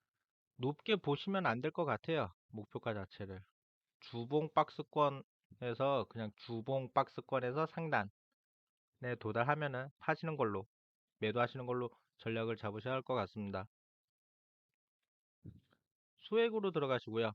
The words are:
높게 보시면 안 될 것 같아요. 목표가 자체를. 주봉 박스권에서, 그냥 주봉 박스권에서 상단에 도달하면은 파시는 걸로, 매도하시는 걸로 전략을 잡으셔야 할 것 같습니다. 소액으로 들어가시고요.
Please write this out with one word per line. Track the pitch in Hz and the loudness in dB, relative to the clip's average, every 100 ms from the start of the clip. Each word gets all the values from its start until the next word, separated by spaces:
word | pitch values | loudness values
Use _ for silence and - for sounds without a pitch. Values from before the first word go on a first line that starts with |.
| _ _ _ _ _ - | _ _ _ _ _ -4
높게 | 127 147 - 208 | -2 -2 0 0
보시면 | - 143 - 196 160 | 2 0 0 0 2
안 | 117 | 2
될 | 156 | 0
것 | - | 0
같아요. | 151 110 - 160 104 - _ | 0 0 2 2 0 -4 _
목표가 | 107 104 123 120 | -12 -10 -6 -2
자체를. | 104 95 - 98 92 95 _ _ _ _ _ | -2 -4 -8 -8 -8 -12 _ _ _ _ _
주봉 | - 120 117 151 156 | -10 -8 0 2 4
박스권에서, | - 151 - 151 151 147 135 - _ _ - 123 117 135 135 101 | 4 2 0 -4 4 4 2 -10 _ _ -8 -6 0 2 2 0
그냥 | 117 110 - | -4 -8 -8
주봉 | - 117 117 135 127 | -8 -6 -2 -2 0
박스권에서 | - 135 - - 131 123 139 160 | 0 0 -4 -2 -2 0 0 -2
상단에 | - 160 127 101 - _ _ _ _ _ _ _ _ 123 120 | -2 0 0 0 -6 _ _ _ _ _ _ _ _ -6 -4
도달하면은 | 107 107 127 151 147 127 135 - | -2 2 2 2 0 -4 -8 -6
파시는 | - 156 160 147 | -2 -2 -2 0
걸로, | 117 98 98 _ _ _ _ _ | 0 0 -4 _ _ _ _ _
매도하시는 | 107 113 120 135 123 | 0 2 0 0 -4
걸로 | 123 120 - _ _ | -2 -2 -6 _ _
전략을 | 117 113 113 113 | -4 -2 -2 -2
잡으셔야 | 107 104 127 | -4 -4 -2
할 | 131 | -4
것 | - | 0
같습니다. | 127 95 - 101 95 101 _ _ _ _ _ _ _ _ _ _ _ _ _ _ _ _ _ - - _ _ _ _ _ _ | -2 -2 -4 -4 -4 -6 _ _ _ _ _ _ _ _ _ _ _ _ _ _ _ _ _ -20 -20 _ _ _ _ _ _
소액으로 | - 214 233 220 196 | -2 2 2 2 0
들어가시고요. | 165 139 123 - 110 113 | 0 2 0 0 0 0